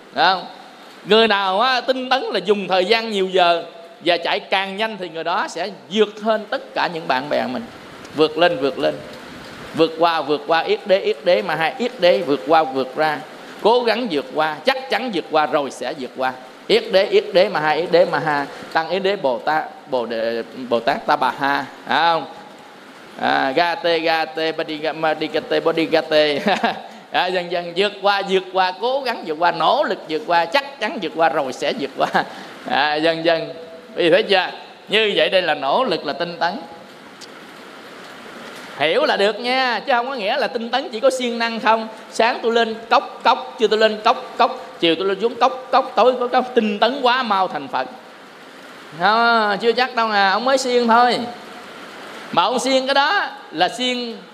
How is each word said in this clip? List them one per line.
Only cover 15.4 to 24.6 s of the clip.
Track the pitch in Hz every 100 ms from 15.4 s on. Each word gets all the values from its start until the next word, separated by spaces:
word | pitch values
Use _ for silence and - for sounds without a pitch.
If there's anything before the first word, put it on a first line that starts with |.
| 151
rồi | 147 135
sẽ | - 123 139
vượt | 120 -
qua. | 131 123 - - -
Yết | 214 208
đế, | 185 196
yết | 185 208
đế, | 175 208
mà | 170
hai | 156 151
yết | 180
đế, | 170
mà | 175 156
ha. | 156 143 139 - -
Tăng | 165 165
yết | 180
đế | 190 202
Bồ | 180 -
Tát, | - 156 143 - -
Bồ | 131 113
Đề, | 113 113 117 110 123 123
Bồ | 117
Tát | 117 151 -
Ta | 147
Bà | 131 117
Ha, | 139 143 135 - -
phải | 131
không? | 165 165 139 - - - - - - - - -
À, | 123 139 135
ga | 135 170
tê, | 165 170 165
ga | 165 160
tê, | 160 160 160
body | 156